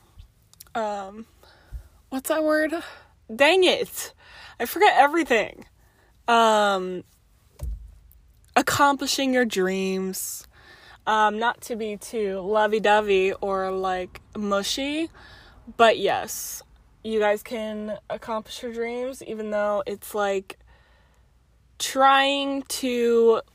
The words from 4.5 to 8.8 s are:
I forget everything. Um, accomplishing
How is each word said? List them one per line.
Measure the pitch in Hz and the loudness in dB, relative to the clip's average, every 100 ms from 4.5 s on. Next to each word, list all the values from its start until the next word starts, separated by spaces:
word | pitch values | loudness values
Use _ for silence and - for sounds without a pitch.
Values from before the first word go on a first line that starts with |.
| - | -10
I | |
forget | 247 330 403 | -8 4 6
everything. | - 285 330 277 226 - - - _ _ _ _ _ - | 6 4 2 2 2 0 -8 -20 _ _ _ _ _ 2
Um, | 233 226 214 202 190 185 180 - _ _ _ _ - - - - - _ _ _ _ _ | 4 6 4 4 0 -4 -8 -12 _ _ _ _ -12 -10 -10 -14 -20 _ _ _ _ _
accomplishing | 254 - - | 0 0 2